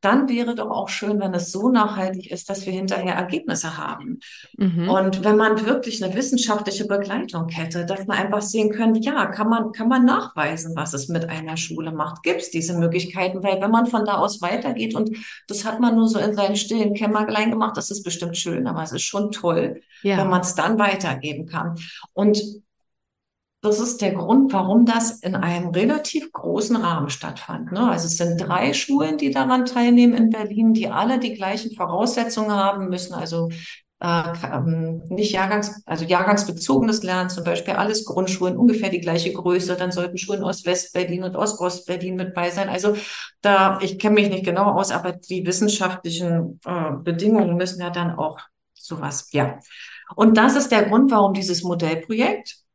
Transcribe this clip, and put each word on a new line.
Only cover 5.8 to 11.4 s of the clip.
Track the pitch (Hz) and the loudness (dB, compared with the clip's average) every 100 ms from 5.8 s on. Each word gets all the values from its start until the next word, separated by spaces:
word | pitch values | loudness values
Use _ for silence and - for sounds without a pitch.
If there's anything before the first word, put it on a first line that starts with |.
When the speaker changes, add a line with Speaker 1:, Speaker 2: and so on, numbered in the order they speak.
| 233 - | -2 -4
Speaker 1:
eine | 185 190 | -4 -2
wissenschaftliche | 277 247 220 208 196 190 202 | 0 0 2 0 -2 -6 -2
Begleitung | 202 196 208 - 170 165 | -2 -2 -6 -6 -6 -6
hätte, | 165 165 170 175 | -6 -6 -6 -4
dass | 196 196 | -6 -2
man | - | -2
einfach | 196 208 | 0 -2
sehen | 208 220 214 | 0 0 0
könnte, | 208 220 220 | 2 2 4
ja, | 269 294 196 | 2 0 -2
kann | - 214 | 0 0
man, | 233 220 | 0 0
kann | 220 226 | -2 2
man | 262 247 | 6 6
nachweisen, | - - - 147 160 160 165 | 4 -2 -2 -2 -2 -6 -6
was | 156 | -4
es | 139 - | -4 -4
mit | 170 165 | -4 -4
einer | 160 | -6